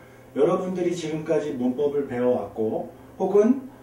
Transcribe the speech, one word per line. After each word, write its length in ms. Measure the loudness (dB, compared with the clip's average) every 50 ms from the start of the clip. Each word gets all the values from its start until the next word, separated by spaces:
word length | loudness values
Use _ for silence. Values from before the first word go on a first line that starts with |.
| -20 -20 -20 -20 -18 -6 0
여러분들이 600 | 2 4 4 4 0 -2 -4 -4 -2 -2 -2 -2
지금까지 580 | -4 -6 -6 -6 -6 -2 0 0 0 0 -2 -4
문법을 540 | -2 -2 -2 0 0 -2 0 0 -2 -4
배워왔고, 840 | -2 -2 0 2 2 2 0 -2 -8 -4 -4 -2 -2 -2 -4 -6 -8 -14 -20 -20 -16 -6
혹은 460 | -4 -2 2 4 6 6 6 4 2 -2 -12 -18 -20